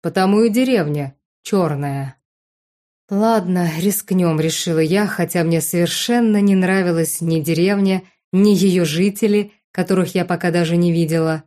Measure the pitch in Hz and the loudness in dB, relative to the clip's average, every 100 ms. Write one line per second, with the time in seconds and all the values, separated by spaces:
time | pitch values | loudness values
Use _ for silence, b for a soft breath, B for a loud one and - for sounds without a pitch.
0 | 170 175 190 208 233 214 262 240 147 147 | -4 -2 2 2 2 2 0 0 0 -4
1 | 139 - _ _ - 202 170 143 143 139 | -6 -12 _ _ -4 -2 0 -2 -6 -6
2 | 135 - _ _ _ _ _ _ _ _ | -8 -12 _ _ _ _ _ _ _ _
3 | _ 202 220 226 175 180 175 156 190 196 | _ 0 2 0 0 -2 -2 -2 -2 -2
4 | - 185 175 156 160 160 - 160 160 190 | -2 0 2 0 -2 -2 -2 0 0 0
5 | 208 - 170 180 165 165 156 175 170 - | -2 -2 -4 0 0 0 -2 -2 -2 -2
6 | - 240 233 208 202 190 185 190 180 165 | -2 0 2 2 2 2 2 0 0 0
7 | 160 - 165 160 156 160 180 202 196 190 | -2 -4 -2 -2 0 0 0 2 0 0
8 | B B _ 185 208 196 196 180 165 156 | B B _ 2 4 4 4 2 0 0
9 | 196 202 214 208 208 B _ - 175 185 | -2 0 0 0 -2 B _ -6 -2 0
10 | 175 185 180 175 180 170 165 170 175 165 | 0 -2 -2 -2 0 0 0 2 2 2
11 | 160 160 160 160 | 0 0 0 -2